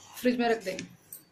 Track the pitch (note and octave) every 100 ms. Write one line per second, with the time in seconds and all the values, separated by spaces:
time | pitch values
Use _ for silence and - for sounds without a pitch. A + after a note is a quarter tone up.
0 | - - B3 A#3 A#3 A3 F#3 F3+ F3+ -
1 | - - -